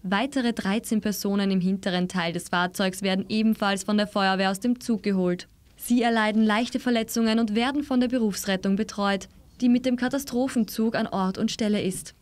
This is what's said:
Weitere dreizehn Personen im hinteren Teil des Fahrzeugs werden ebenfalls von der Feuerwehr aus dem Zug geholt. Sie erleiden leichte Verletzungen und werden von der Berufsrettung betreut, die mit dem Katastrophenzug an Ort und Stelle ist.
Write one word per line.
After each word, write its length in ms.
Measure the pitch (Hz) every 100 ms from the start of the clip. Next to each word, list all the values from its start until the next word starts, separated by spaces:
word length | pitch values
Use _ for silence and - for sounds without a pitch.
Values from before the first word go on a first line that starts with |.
Weitere 480 | 190 196 269 269 240
dreizehn 480 | 226 196 208 233 220
Personen 500 | 214 202 202 202 196
im 100 | 190
hinteren 480 | 180 196 196 180 180
Teil 240 | 190 170
des 160 | 170 175
Fahrzeugs 540 | 180 180 - 190 185
werden 220 | 196 190 190
ebenfalls 560 | 214 220 220 202 196
von 120 | - 208
der 120 | 208
Feuerwehr 420 | 208 190 190 190
aus 100 | 196
dem 200 | 247 247
Zug 220 | - 220
geholt. 460 | 208 190 180 180 - - _ -
Sie 260 | - 240
erleiden 420 | 233 226 214 214
leichte 360 | 220 208 240 -
Verletzungen 580 | 254 233 226 233 226 220
und 160 | 233
werden 280 | 214 240 277
von 160 | 285 254
der 80 | 247
Berufsrettung 680 | 254 220 185 - 190 196 196
betreut, 520 | 214 - 202 196 - - - -
die 80 | 247
mit 180 | 247 254
dem 100 | 247
Katastrophenzug 1000 | 247 277 277 240 262 254 214 - 220 -
an 100 | 220
Ort 320 | 196 185 185
und 120 | 220
Stelle 300 | - 214 208
ist. 340 | 190 185 - -